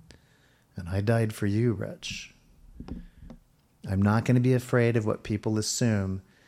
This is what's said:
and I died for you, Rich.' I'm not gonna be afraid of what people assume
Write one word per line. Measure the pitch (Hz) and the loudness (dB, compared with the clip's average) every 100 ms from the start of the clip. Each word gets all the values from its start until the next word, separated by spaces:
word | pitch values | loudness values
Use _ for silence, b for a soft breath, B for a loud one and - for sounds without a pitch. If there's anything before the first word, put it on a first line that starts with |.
| - b b b b b b - | -20 b b b b b b -12
and | 87 | -6
I | 95 | -2
died | 101 117 110 | 2 2 2
for | 107 104 | 0 0
you, | 104 120 | 2 2
Rich.' | 101 104 - - - - _ _ _ - - - B B B B - _ _ _ _ - | 0 -4 -10 -12 -12 -14 _ _ _ -20 -18 -14 B B B B -20 _ _ _ _ -4
I'm | 95 | 2
not | 101 110 113 | 4 4 4
gonna | 123 | 2
be | 123 | 4
afraid | 127 123 123 117 117 | 2 2 2 4 2
of | 107 | 0
what | - | -4
people | - 107 110 110 | -4 -4 -2 -2
assume | 107 - 120 104 95 95 - b | -2 0 0 2 0 -4 -10 b